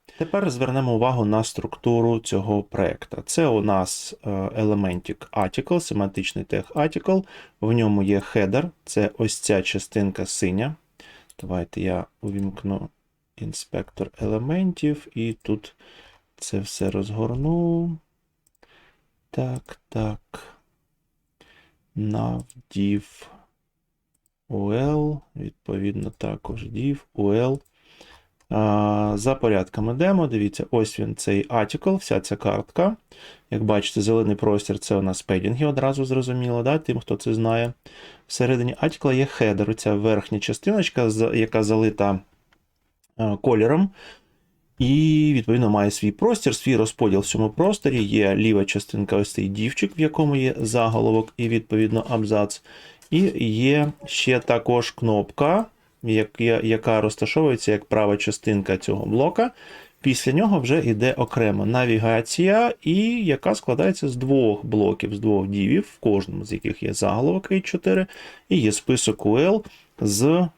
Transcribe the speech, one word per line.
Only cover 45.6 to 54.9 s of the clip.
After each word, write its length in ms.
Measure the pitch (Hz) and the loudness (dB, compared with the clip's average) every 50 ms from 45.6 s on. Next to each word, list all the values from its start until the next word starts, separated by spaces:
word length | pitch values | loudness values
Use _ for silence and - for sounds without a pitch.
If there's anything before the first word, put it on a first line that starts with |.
| 120 104 | 4 4
має 200 | 107 104 101 104 | 4 4 2 2
свій 200 | - - 104 104 | 0 0 -2 -2
простір, 440 | 101 - 208 240 226 208 - 120 110 | 0 2 2 2 2 2 0 -2 -2
свій 220 | - - 135 127 | 0 0 2 2
розподіл 440 | 110 110 107 - - 120 104 98 98 | 2 2 0 0 0 2 2 4 2
в 60 | 101 | 2
цьому 240 | - - 110 110 104 | 0 0 0 0 0
просторі. 520 | - - 175 202 208 - - 139 127 117 | 0 2 2 2 0 0 0 0 0 0
Є 340 | 104 101 110 107 101 98 98 | 0 2 2 2 4 4 4
ліва 280 | 104 110 110 104 98 101 | 4 4 4 4 4 2
частинка, 520 | - - 104 - - - 104 101 - 101 | 0 -2 -4 -6 -6 -4 -4 -2 0 0
ось 160 | 101 104 - | 0 0 -2
цей 160 | - 104 98 98 | -2 -4 -4 -4
дівчик, 500 | 98 107 110 123 - - 202 - - 160 | -2 -4 -4 -4 -2 -2 -4 -2 0 0
в 20 | |
якому 360 | 156 151 156 165 156 143 143 | 0 0 2 0 0 2 2
є 180 | 135 131 131 - 135 | 2 0 0 0 -2
заголовок 760 | 120 107 117 120 113 113 113 117 113 113 110 110 110 - - | -2 0 2 2 2 2 2 2 2 4 2 2 0 -2 -4
і, 120 | - 117 113 | -4 -2 0
відповідно, 580 | 117 113 113 - 110 107 110 107 113 113 - - | 0 -2 0 0 2 2 2 2 2 -2 -2 0
абзац. 540 | 120 113 107 101 110 104 101 101 - - - - - - - - - _ - - | -2 -2 0 2 2 2 2 0 -2 -8 -18 -20 -20 -20 -20 -20 -20 _ -4 0
І 100 | 156 170 196 - - - 120 110 | 2 2 2 2 0 0 -2 0
є 440 | 107 113 127 135 143 147 147 147 - - - | 0 2 2 4 4 4 2 0 -2 -6 -10
ще 340 | - - - - 127 127 120 | -8 -6 -2 2 2 2 2
також 500 | - - 120 113 - 120 120 120 113 - | 2 0 0 0 2 2 2 2 0 -2